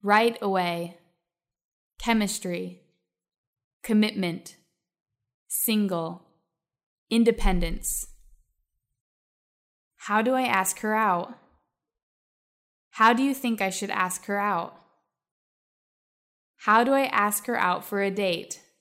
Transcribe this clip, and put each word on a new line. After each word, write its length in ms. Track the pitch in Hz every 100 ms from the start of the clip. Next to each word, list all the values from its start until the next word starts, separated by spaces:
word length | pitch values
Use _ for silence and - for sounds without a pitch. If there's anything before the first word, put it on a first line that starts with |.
Right 360 | 202 208 233 233
away. 560 | 202 190 175 170 170 - _ _ _ _ _ _ _ _ _ _
Chemistry. 800 | - 226 202 - 180 175 180 - _ _ _ _ _ _ _ _ _ _
Commitment. 720 | - 214 214 190 180 170 - - _ _ _ _ _ _ _ _ _
Single. 760 | - - 214 202 175 165 175 _ _ _ _ _ _ _ _ _
Independence. 960 | 226 233 226 202 180 170 165 - - - - - - _ _ _ _ _ _ _ _ _ _ _ _ _ _ _ _
How 260 | - 208
do 100 | 220
I 120 | 262
ask 340 | 254 196 190 -
her 140 | 214
out? 400 | 214 214 175 - 240 _ _ _ _ _ _ _ _ _ _ _ _ _ _ _
How 200 | - 220
do 100 | 233
you 120 | 269
think 260 | 269 247 226
I 80 | 190
should 220 | 185 202
ask 340 | - 185 180
her 140 | - 202
out? 380 | 202 180 170 - _ _ _ _ _ _ _ _ _ _ _ _ _ _ _ _ _ _
How 220 | - 214
do 80 | 240
I 120 | 269
ask 400 | 269 - 208 208 -
her 120 | -
out 260 | 180 180
for 160 | - 202
a 100 | 196
date? 520 | 196 196 170 - - _ _